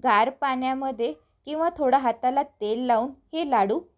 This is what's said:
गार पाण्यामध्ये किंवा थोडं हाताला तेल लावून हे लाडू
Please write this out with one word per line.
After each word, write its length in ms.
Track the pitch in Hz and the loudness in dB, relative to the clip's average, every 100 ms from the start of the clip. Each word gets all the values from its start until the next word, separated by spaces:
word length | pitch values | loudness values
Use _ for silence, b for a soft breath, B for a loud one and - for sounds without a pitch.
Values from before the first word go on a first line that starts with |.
गार 260 | 254 - 247 | 2 4 4
पाण्यामध्ये 840 | 269 277 254 262 262 269 240 233 302 _ _ 277 | 0 -4 -2 -2 -2 -4 -4 -6 -6 _ _ -10
किंवा 240 | 311 330 339 | -2 -2 0
थोडं 200 | 269 269 | 2 2
हाताला 460 | 247 233 254 277 | 2 0 0 0
तेल 360 | 294 _ 208 233 | -4 _ -4 -2
लावून 320 | 254 226 262 269 _ | 0 0 0 -8 _
हे 160 | 320 311 | -6 0
लाडू 300 | 233 196 294 - | 2 2 0 -6